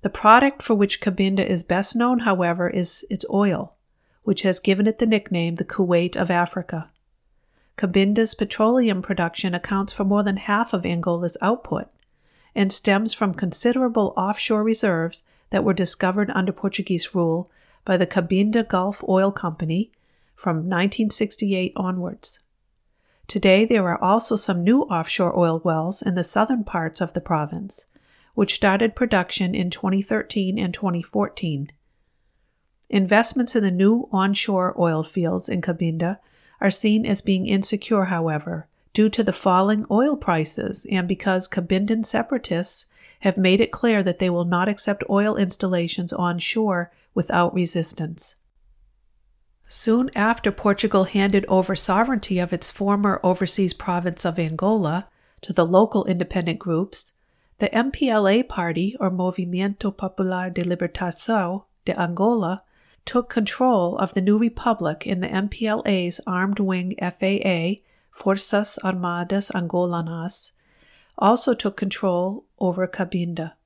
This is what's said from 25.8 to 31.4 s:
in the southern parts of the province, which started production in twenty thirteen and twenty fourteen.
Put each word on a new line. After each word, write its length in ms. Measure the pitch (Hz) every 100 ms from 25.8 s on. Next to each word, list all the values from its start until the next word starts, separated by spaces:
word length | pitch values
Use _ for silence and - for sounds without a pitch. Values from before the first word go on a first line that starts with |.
| 160 196
in 140 | -
the 100 | 180
southern 400 | 165 - 220 254
parts 380 | 208 180 160 -
of 100 | 170
the 80 | -
province, 640 | - 160 151 165 196 - - _ _ _ _
which 200 | - 202
started 420 | - 208 196 226 220
production 580 | 240 202 180 - 185
in 160 | - 180
twenty 300 | - 190 190
thirteen 580 | 196 214 - - 190 202
and 140 | 185
twenty 300 | 180 190 175
fourteen. 680 | 165 208 202 -